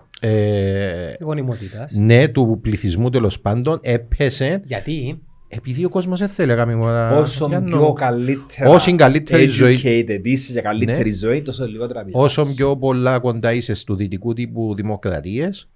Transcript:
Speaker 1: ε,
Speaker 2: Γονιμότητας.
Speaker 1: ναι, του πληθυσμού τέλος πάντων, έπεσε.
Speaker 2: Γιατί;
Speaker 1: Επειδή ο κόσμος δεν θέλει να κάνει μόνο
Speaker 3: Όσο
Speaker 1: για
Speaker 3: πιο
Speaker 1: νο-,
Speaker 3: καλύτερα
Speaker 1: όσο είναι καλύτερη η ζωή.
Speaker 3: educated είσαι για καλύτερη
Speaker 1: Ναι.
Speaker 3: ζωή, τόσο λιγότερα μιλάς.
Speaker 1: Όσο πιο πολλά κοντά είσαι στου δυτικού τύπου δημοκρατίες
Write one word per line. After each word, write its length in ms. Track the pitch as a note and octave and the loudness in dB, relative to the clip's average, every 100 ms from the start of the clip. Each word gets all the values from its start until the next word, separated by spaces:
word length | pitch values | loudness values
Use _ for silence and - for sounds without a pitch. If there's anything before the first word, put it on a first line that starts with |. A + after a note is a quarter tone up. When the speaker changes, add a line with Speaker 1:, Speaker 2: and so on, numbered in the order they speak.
| _ - | _ -6
Speaker 1:
ε, 920 | A2+ G#2+ G#2 G2+ G2 G2 G2 F2 E2+ - | 0 0 2 0 0 -2 -4 -6 -10 -10
Speaker 2:
Γονιμότητας. 760 | D#3 D3+ B2+ A2+ F#2+ G#2+ C#3 G#2+ | -8 -6 -6 -8 -10 -14 -6 2
Speaker 1:
ναι, 320 | A2 A#2 B2 | 6 8 6
του 320 | B2 A2+ A2 | 2 2 0
πληθυσμού 480 | A2 G#2 G2 E2+ B2 | -2 -2 -2 0 0
τέλος 300 | B2+ G#2+ - | 2 0 -2
πάντων, 400 | - A#2 C3 E3 | -2 -2 -2 -2
έπεσε. 800 | B2 A#2+ A#2+ - C#3 B2 C#3 F#3+ E3 | -2 -2 -2 -2 -2 -2 -2 -4 -6
Speaker 2:
Γιατί; 540 | G#2+ A#2+ D#3 B2+ E3 - - - | -8 -6 -6 -6 -10 -16 -20 -16
Speaker 1:
Επειδή 360 | A2 C3 B2+ F3 | -12 -8 -4 -2
ο 40 | |
κόσμος 300 | F#3 F3+ F3+ | -2 -2 -2
δεν 80 | G3+ | -4
θέλει 200 | G3 D3 | 0 0
να 60 | A#2 | 2
κάνει 200 | A#2 A2+ | 0 0
μόνο 420 | A2+ A#2 A2+ C#3+ | 0 0 2 2
Speaker 3:
Όσο 280 | D3 - D3 | 2 -2 -2
Speaker 1:
για 140 | - | -2
Speaker 3:
πιο 160 | B2 C#3+ | 0 2
Speaker 1:
νο-, 140 | D3+ | 2
Speaker 3:
καλύτερα 760 | D3 B2+ A#2+ B2 C3+ - - C3+ | 2 0 0 -2 -4 -6 2 6
Speaker 1:
όσο 200 | F3 F3+ | 6 6
είναι 80 | F3 | 6
καλύτερη 460 | C3 D3 - D#3+ | 6 4 2 4
η 40 | C#3+ | 4
ζωή. 320 | A2 B2+ B2+ | 6 4 4
Speaker 3:
educated 360 | B2+ A#2 A2 G2+ | 2 0 0 -4
είσαι 280 | A2 C3 B2+ | -2 -2 -2
για 100 | A#2+ | -6
καλύτερη 480 | G#2 G#2+ A2+ A#2+ A2 | -4 -2 -2 0 -2
Speaker 1:
Ναι. 60 | F#2+ | -2
Speaker 3:
ζωή, 260 | A2 C#3+ | -2 -2
τόσο 240 | D3 B2 A#2+ | -4 -8 -8
λιγότερα 380 | G#2+ A#2+ A#2+ | -8 -8 -10
μιλάς. 200 | G2 B2 | -4 2
Speaker 1:
Όσο 300 | C#3+ - C#3+ C3 | 2 2 -2 0
πιο 220 | C#3 C#3 | -2 0
πολλά 420 | C3 B2+ B2+ B2+ | 0 0 0 0
κοντά 340 | C#3 A2+ A#2 | -2 -2 -2
είσαι 200 | A#2+ A2+ | -2 -4
στου 220 | G#2 - G2 | -6 -4 -4
δυτικού 380 | G2+ F#2+ A2+ | -4 -4 -6
τύπου 400 | A#2 A#2 A2+ A2 G#2 | -6 -6 -6 -4 -4
δημοκρατίες 960 | G#2+ G2+ G2+ D#2+ E2+ A2 F3 G3 - | -6 -6 -6 -6 -6 -6 -6 -8 -14